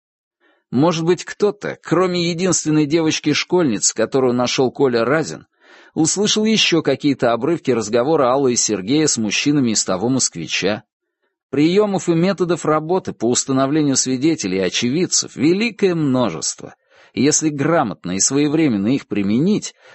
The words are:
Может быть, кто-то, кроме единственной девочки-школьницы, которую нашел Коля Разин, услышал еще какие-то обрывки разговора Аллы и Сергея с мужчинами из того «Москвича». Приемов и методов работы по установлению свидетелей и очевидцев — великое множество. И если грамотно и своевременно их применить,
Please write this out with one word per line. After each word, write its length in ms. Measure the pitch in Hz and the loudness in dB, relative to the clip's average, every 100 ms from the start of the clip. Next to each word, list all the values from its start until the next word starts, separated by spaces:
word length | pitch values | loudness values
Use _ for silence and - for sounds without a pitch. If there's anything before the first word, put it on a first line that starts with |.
| _ _ _ _ _ _ _ | _ _ _ _ _ _ _
Может 340 | 117 160 165 | 2 2 2
быть, 200 | 165 175 | 0 0
кто-то, 540 | - - 208 196 - - | -2 -2 -2 -2 -8 -8
кроме 480 | - 165 185 180 170 | -2 0 2 0 -2
единственной 560 | 170 185 165 156 156 147 | -2 0 0 0 0 2
девочки-школьницы, 1080 | 165 160 - 151 143 - 180 160 101 - | 2 2 0 -2 -2 0 0 2 0 -2
которую 400 | - 113 135 131 | -2 -2 0 2
нашел 360 | 123 123 - 131 | 2 0 0 0
Коля 340 | - 139 120 | 2 0 2
Разин, 420 | 113 156 117 78 - _ _ - - | 0 0 -2 -10 -16 _ _ -20 -10
услышал 500 | - 156 - 208 214 | -2 -2 0 0 0
еще 380 | 214 214 - 165 | 2 2 2 0
какие-то 500 | 147 131 147 131 123 | 0 0 0 0 0
обрывки 380 | 117 135 170 - | 0 -2 -2 0
разговора 640 | 117 104 120 127 160 123 | -2 0 0 2 2 2
Аллы 200 | 135 135 | 2 2
и 40 | 120 | 0
Сергея 500 | - 101 92 147 151 | 0 -2 0 0 0
с 100 | 123 | 0
мужчинами 540 | 107 - 143 147 123 | -2 -2 0 0 2
из 140 | 101 | 0
того 240 | - 92 113 | -2 -2 0
«Москвича». 760 | 131 - 85 78 - 90 107 - _ _ _ _ _ _ | 0 -2 -6 -8 -4 -2 -2 -8 _ _ _ _ _ _
Приемов 580 | 135 156 190 214 190 - | 0 2 2 2 0 0
и 60 | |
методов 500 | 165 180 190 180 175 | 2 2 0 -2 -2
работы 480 | 151 156 156 185 180 | 0 0 0 -4 -4
по 160 | - 113 | -4 0
установлению 680 | 123 - 135 135 156 147 131 | 0 0 0 0 2 0 0
свидетелей 600 | 127 131 151 156 98 92 | -2 0 0 0 -2 -2
и 40 | |
очевидцев — 720 | 92 - 120 147 180 - - - | -2 -2 -2 -2 -2 -2 -4 -2
великое 580 | 135 185 233 202 196 | 0 2 -2 -2 -2
множество. 800 | 170 147 127 120 80 - - - - _ _ - | 0 0 0 0 -4 -8 -8 -12 -20 _ _ -10
И 100 | - | 0
если 260 | 131 147 156 | 2 2 0
грамотно 640 | 147 143 170 123 82 85 | -2 0 0 0 -4 -6
и 80 | 92 | -2
своевременно 680 | - 135 147 151 160 104 101 | 0 0 0 2 2 2 0
их 180 | 139 - | -2 -2
применить, 680 | 101 98 113 170 202 - - - | -4 0 0 2 0 -4 -14 -20